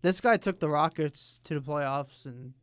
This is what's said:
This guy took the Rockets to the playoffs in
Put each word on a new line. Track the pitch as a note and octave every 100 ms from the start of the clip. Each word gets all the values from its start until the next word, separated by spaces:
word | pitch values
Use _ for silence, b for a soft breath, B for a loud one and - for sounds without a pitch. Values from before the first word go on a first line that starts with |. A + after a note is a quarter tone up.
This | F3 F#3
guy | A#3+ G#3+
took | - F3+
the | D#3
Rockets | D3 D#3+ - D3+ - - -
to | - D3+
the |
playoffs | C3+ D3 C#3 C#3 C#3 - C#3
in | B2 C3 C3